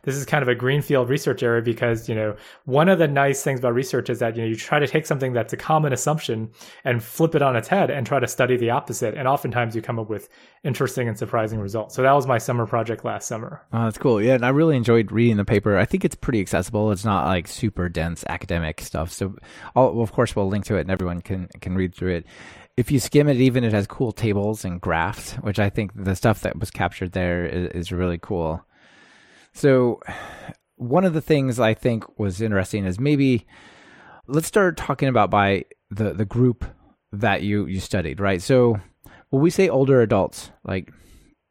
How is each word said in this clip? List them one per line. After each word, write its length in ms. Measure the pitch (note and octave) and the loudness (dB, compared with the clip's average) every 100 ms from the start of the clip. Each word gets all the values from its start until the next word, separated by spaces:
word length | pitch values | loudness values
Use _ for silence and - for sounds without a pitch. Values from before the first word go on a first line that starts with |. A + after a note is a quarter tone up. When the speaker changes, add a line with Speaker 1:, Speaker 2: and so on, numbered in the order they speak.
Speaker 1:
this 120 | - C3+ | -6 -6
is 100 | C3 | -2
kind 160 | D3+ | 0
of 60 | B2+ | 2
a 80 | A#2 | 0
greenfield 540 | B2 C#3+ - C#3 A#2+ | 0 0 2 2 2
research 340 | C#3+ D#3 B2 | 0 0 0
area 180 | A#2+ A#2 | 0 2
because, 460 | A#2 A2+ A#2+ A2+ - | 0 0 0 -2 -2
you 80 | A2 | -4
know, 220 | G#2+ G#2 - - | -4 -6 -14 -16
one 240 | - C3+ F3 | 0 4 4
of 100 | F3+ | 6
the 100 | D#3 | 4
nice 360 | C#3 C#3 C#3 | 4 2 2
things 160 | D3+ C3 | -2 0
about 140 | B2 | 0
research 360 | A#2+ C3+ B2 A#2 | 0 0 -2 -2
is 100 | A#2 | -2
that, 160 | A#2 A#2 | -2 -2
you 80 | |
know, 40 | A2+ | -4
you 80 | A2 | -4
try 240 | - D3+ | 0 0
to 80 | C#3+ | 2
take 180 | D#3 D3+ | 0 0
something 280 | C#3+ C3 | -2 -2
that's 180 | A#2+ A2 | -2 -2
a 60 | A#2+ | -6
common 340 | - D#3 D3+ | 0 2 2
assumption 600 | B2+ D3 D#3 - A2 A2+ - - - C#3 | 0 -2 -2 -2 -4 -6 -12 -20 -8 -2
and 180 | A#2+ | -2
flip 320 | - - D#3+ D#3+ | -4 0 0 2
it 60 | |
on 160 | C#3 A#2+ | 2 2
its 100 | - | 0
head 220 | G3 C#3+ | 0 2
and 180 | C#3+ A#2+ | -2 -2
try 120 | C#3 | -2
to 80 | A#2 | 0
study 280 | - B2 B2 | 0 2 2
the 140 | A#2 | 2
opposite. 460 | B2+ - A2 A#2 A2+ | 0 -2 -4 -4 -2
And 120 | C3 | 0
oftentimes 480 | C#3+ C3+ A#2+ A#2 A2 | 0 0 -2 -2 -4
you 60 | |
come 180 | - A2+ | -6 -6
up 100 | G#2+ | -6
with 200 | G#2 - _ - _ | -8 -10 _ -20 _
interesting 460 | D3+ A2+ C3 - A#2 | -6 -2 -2 -2 -4
and 80 | G#2+ | -4
surprising 420 | A2+ A#2 A2 A2 | -4 -2 -2 -4
results. 340 | G2 A2 G#2+ | -4 -6 -4
So 80 | - | 0
that 120 | C3 | 4
was 120 | C#3+ C3 | 4 4
my 120 | A#2 | 0
summer 280 | - A#2+ A2 | 0 -2 -2
project 380 | A#2+ A2+ A2 | -2 -2 -6
last 240 | A#2 G#2 - | -6 -8 -8
summer. 340 | A2+ A2+ - - | -10 -10 -16 -6
Speaker 2:
Oh, 100 | A2+ | -2
that's 140 | A2+ - | -2 0
cool. 240 | C#3 G#2+ | 2 2
Yeah, 140 | A2+ C3 | 4 4
and 100 | B2 | 2
I 40 | |
really 280 | C#3 D#3+ C3+ | 4 4 2
enjoyed 340 | A#2 A#2 G2 | 4 4 4
reading 260 | G#2 A#2+ G#2 | 2 4 4
the 60 | |
paper. 340 | G2 G#2 G#2+ G2 | 2 2 4 2
I 80 | G2+ | 2
think 200 | F#3+ E3+ | 0 -2
it's 100 | - | -2
pretty 240 | - A2+ | -2 -2
accessible. 520 | - E2+ F#2 A2 G#2+ | 0 -2 -2 0 0
It's 120 | F#2+ G#2+ | 0 0
not, 200 | G2 D2 | 0 2
like, 220 | F#2 E2 | 0 -2
super 400 | - A2 - F2 | -4 -4 -2 -4
dense 340 | E2 E2 E2 - | -2 -4 -4 -8
academic 500 | E2+ - E2+ D#2+ - | -8 -4 -2 -2 -6
stuff. 320 | - E2 E2 | -8 -6 -6
So 240 | - G2 G2+ - - - B2 | -6 -8 -8 -18 -20 -2 2
I'll, 240 | C3 A2+ | 4 2
of 140 | A2+ | 0
course, 200 | - A#2 | 0 0
we'll 140 | - G2 | 0 -2
link 160 | G2+ - | -2 -2
to 120 | G2 | -2
it 40 | |
and 100 | D#2 | 0
everyone 280 | F#2 F2+ F2 | -2 -2 -6
can, 280 | - F#2 F2+ - | -6 -8 -8 -12
can 160 | - F#2 | -6 -2
read 180 | F#2 | -2
through 220 | - F#2 F2 | -4 -4 -4
it. 100 | - - - - - - | -8 -18 -20 -20 -6 -4
If 140 | A#2+ | 0
you 80 | C#3 | 0
skim 300 | - D3 D3 | 2 4 4
it, 80 | B2+ | 4
even 260 | C3 B2 | 4 2
it 80 | A#2 | 2
has 160 | G#2+ G2 | 0 -2
cool 240 | - B2 | -2 -4
tables 540 | - A2+ G2+ G#2 A2 F#2+ | -2 0 0 0 -4 -6
and 160 | F2 | -6
graphs, 500 | F#2 E2 E2+ A2 - - | -2 0 0 -4 -12 -8
which 240 | G#2+ G2 | -4 0
I 100 | G2+ | 0
think 220 | - G2+ - | 0 -6 -6
the 180 | G2 | -4
stuff 280 | G2 A#2 A2 | 0 0 0
that 180 | - - | -2 -6
was 120 | - | -8
captured 420 | - - - F#2 | -4 -4 -4 -6
there 320 | F#2 F2+ F2 F2 | -2 -2 -2 -2
is, 240 | F2+ F2+ | -4 -4
is 220 | F2+ E2+ | -6 -6
really 240 | F2+ F2+ E2+ | -2 -2 -2
cool. 480 | - F#2+ D#2+ E2 - _ _ _ _ _ _ _ _ | -4 -4 -4 -6 -10 _ _ _ _ _ _ _ _
So 480 | - D3 C3 B2 - - - - - - - _ - | 0 4 4 4 0 -8 -14 -14 -16 -18 -20 _ -12
one 300 | B2 D#3 F#3+ | -2 2 2
of 80 | |
the 80 | D#3 | 0
things 360 | - D#3 C3 A#2+ | 2 2 2 2
I 160 | A2 | 0
think 460 | G#2+ B2+ A2+ - - | 2 0 -2 -4 -6
was 220 | G2+ F#2 | -4 -2
interesting 420 | A2 G2+ F#2 G#2+ | -2 0 0 -2
is 160 | F#2+ F#2 | -4 -2
maybe 480 | C#3+ D3 C3+ A#2+ - - - - - - - - - | 0 2 4 2 -2 -16 -20 -20 -20 -20 -20 -20 -4
let's 200 | D3 D#3+ | -2 0
start 280 | G#3+ F#3 D#3+ | 2 2 0
talking 320 | - C#3 C#3 | -4 -2 2
about 220 | A#2+ G2 | 2 4
by 340 | G#2 G2 G2 - - _ | 4 4 2 -2 -16 _
the, 220 | G2+ G#2+ | -4 -4
the 140 | D#2+ G#2+ | -2 -2
group 400 | A#2+ B2+ A#2 - - _ _ _ | 2 2 2 -6 -14 _ _ _
that 300 | G2+ G#2 F#2+ | -4 0 0
you, 220 | G2+ G#2 D#2 | 0 -2 -2
you 140 | F#2 | -4
studied, 400 | - G#2 D#2+ D2+ | -4 -4 -2 -2
right? 220 | G2+ F#2 | 0 0
So 360 | - B2+ A#2+ G#2+ - _ - - _ | 2 4 4 2 -6 _ -20 -20 _
when 120 | C3+ | 2
we 100 | E3 | 2
say 180 | F#3 F#3+ | 4 2
older 320 | C3+ C3+ C3 | 4 4 6
adults, 500 | A2 G#2 F2 - - _ F#2 | 6 4 2 -4 -18 _ -8
like, 260 | F#2+ - - - - _ _ _ | -6 -8 -16 -20 -20 _ _ _